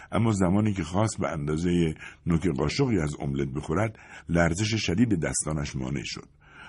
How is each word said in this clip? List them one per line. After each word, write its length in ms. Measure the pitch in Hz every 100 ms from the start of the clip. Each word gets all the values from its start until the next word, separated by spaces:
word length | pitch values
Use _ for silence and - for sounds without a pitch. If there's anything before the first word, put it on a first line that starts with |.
| -
اما 200 | - 113
زمانی 420 | 101 90 98 107
که 100 | 101
خواست 360 | 80 90 110 -
به 120 | 76
اندازهٔ 640 | 80 73 78 87 87 82 76 - - -
نوک 220 | 82 87
قاشقی 520 | 67 76 - 135 101
از 160 | 76 71
املت 280 | 73 67 69
بخورد، 520 | 67 73 80 110 - - - -
لرزش 560 | 85 85 82 107 110 -
شدید 340 | 92 120 92
دستانش 560 | 71 65 78 76 71 67
مانع 280 | 64 69
شد. 240 | 52 - - _ - -